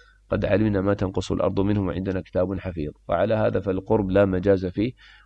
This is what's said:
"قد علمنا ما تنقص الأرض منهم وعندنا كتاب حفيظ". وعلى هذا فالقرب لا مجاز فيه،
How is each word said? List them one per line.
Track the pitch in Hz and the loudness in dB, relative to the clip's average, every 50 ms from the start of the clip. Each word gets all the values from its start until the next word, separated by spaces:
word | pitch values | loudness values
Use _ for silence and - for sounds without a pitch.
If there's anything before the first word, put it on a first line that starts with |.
| - - _ _ _ _ | -20 -20 _ _ _ _
"قد | - 104 101 | -2 -2 0
علمنا | - 101 98 110 107 101 98 | 2 2 2 2 2 2 2
ما | 92 98 101 | 2 0 0
تنقص | - 101 92 95 95 92 - | 0 -2 -2 -2 -4 -4 -2
الأرض | 92 90 - 101 95 98 | -2 0 0 0 0 0
منهم | 98 101 104 104 98 90 | 0 0 0 0 -2 -2
وعندنا | - 90 95 98 92 92 | -4 -4 -4 -4 -4 -6
كتاب | 85 - - 92 90 92 98 90 | -6 -4 -2 -2 0 0 -2 -6
حفيظ". | - 92 85 85 73 76 - - _ - | -6 -8 -6 -6 -6 -8 -8 -12 _ -4
وعلى | 95 85 95 110 113 | 0 0 2 0 2
هذا | 107 110 110 104 101 | 0 0 0 0 -2
فالقرب | 92 98 92 95 95 - 113 107 101 92 | -2 -2 -4 -4 -2 0 0 0 2 2
لا | 92 98 101 | 4 4 4
مجاز | 98 92 92 90 101 98 95 92 | 4 2 2 4 4 2 2 2
فيه، | 90 - 101 104 127 - - - - - - _ | -4 -2 -2 -4 -4 -4 -8 -18 -20 -20 -20 _